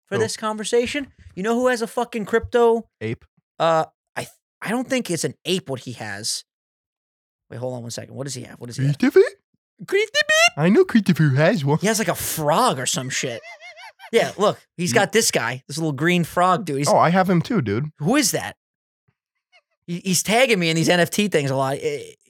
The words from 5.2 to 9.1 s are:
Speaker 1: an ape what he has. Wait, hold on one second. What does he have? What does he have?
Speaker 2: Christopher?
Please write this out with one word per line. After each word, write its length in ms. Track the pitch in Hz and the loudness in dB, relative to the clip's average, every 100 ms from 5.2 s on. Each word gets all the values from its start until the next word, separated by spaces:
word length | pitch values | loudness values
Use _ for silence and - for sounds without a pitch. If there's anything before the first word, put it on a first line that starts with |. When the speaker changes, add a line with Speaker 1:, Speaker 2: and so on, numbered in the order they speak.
Speaker 1:
an 120 | 147 - 151 | -4 -6 -4
ape 240 | 185 - | -4 -4
what 100 | 131 | -10
he 120 | - | -10
has. 520 | 117 110 101 110 - - _ _ _ _ _ _ _ _ _ _ | -12 -12 -8 -8 -8 -10 _ _ _ _ _ _ _ _ _ _
Wait, 80 | 117 | -10
hold 180 | 127 | -10
on 60 | 123 | -10
one 80 | 117 | -10
second. 220 | 110 110 | -14 -14
What 100 | 113 | -14
does 100 | 139 | -12
he 80 | 127 | -12
have? 180 | 117 - | -14 -18
What 60 | 120 | -14
does 100 | 113 | -4
he 80 | |
have? 140 | 139 143 | -2 0
Speaker 2:
Christopher? 280 | 254 | 4